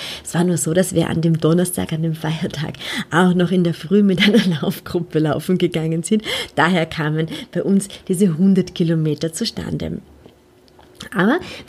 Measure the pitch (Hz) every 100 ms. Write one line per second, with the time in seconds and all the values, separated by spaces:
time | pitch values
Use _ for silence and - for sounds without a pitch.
0 | - - - 160 180 165 160 170 185 160
1 | - 165 165 160 156 175 180 185 185 160
2 | 165 160 156 160 185 143 160 - - 254
3 | - 165 185 175 170 185 170 160 156 208
4 | 202 180 196 226 185 160 - - - 175
5 | 170 156 156 143 170 180 175 165 160 165
6 | - 214 - 269 - - 160 185 165 -
7 | 151 156 160 - - 175 - 196 - -
8 | - 180 202 151 196 190 180 - 165 160
9 | 156 147 160 - 233 - - 151 160 -
10 | - - - _ _ _ _ - - -
11 | - 202 196 349 - -